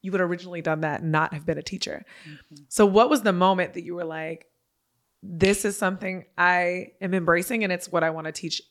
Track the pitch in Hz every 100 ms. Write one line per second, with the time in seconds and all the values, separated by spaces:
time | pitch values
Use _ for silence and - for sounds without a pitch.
0 | 190 185 175 175 180 175 165 156 156 147
1 | 165 156 160 151 160 151 - 185 - -
2 | - - 156 151 _ 147 _ - 208 196
3 | 254 294 208 180 185 185 175 180 175 175
4 | 165 160 160 165 _ _ _ _ _ _
5 | _ _ 190 170 190 202 208 202 190 190
6 | 190 185 - - 180 180 175 180 - _
7 | 190 190 170 170 180 233 202 180 - 170
8 | 160 160 156 156 165 - _